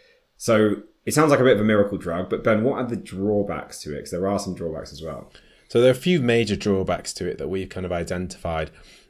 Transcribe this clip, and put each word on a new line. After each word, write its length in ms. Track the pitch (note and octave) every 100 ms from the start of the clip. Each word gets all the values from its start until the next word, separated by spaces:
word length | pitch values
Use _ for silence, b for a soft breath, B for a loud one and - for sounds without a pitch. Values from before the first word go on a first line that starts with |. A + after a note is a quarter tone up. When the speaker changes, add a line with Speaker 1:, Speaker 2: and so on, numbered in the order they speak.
| b b b -
Speaker 1:
So 460 | - A2 G#2+ G2+ - _ -
it 80 | C3+
sounds 160 | D#3
like 80 | C#3
a 40 |
bit 120 | B2+ G#2
of 60 |
a 40 | G#2+
miracle 320 | G#2+ G2+ F#2
drug, 320 | F2+ E2+ F#2
but 140 | A2+
Ben, 200 | A#2 G#2+
what 140 | A#2+ A2+
are 80 | A#2+
the 100 | G#2+
drawbacks 840 | - F#2 G2+ G#2 G2 D2+ - -
to 140 | D#2 C#2+
it? 60 |
'Cause 100 | B1+
there 160 | F2 G2
are 100 | G2+
some 160 | F#2+
drawbacks 400 | F2 E2 D#2 C#2+
as 80 | D2+
well. 320 | D#2+ C2+ - b b b b
Speaker 2:
So 140 | A#2+
there 80 | B2+
are 20 |
a 40 | B2+
few 240 | F3+ F3
major 360 | B2 A#2 G#2 G2
drawbacks 580 | G#2 F#2+ F#2 E2+ -
to 120 | - F2
it 140 | D2+
that 80 | C#2+
we've 200 | F#2+ F2+
kind 160 | F#2+
of 80 | F2+
identified. 800 | F2 E2+ F2+ F2+ - E2+ D#2+ D#2 - B B B